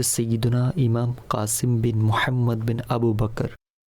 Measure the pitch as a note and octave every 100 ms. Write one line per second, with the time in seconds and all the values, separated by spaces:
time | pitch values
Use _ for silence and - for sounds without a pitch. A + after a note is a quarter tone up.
0 | B2 - A2+ A2+ A#2 B2 B2 F#3 A#2+ A#2
1 | A#2+ B2 - A2+ G#2+ - B2+ A#2+ A#2 G#2+
2 | G#2+ A2 - B2+ A#2+ A2+ A2+ A#2 - A#2+
3 | A#2 A2 A2 - - - _ _ _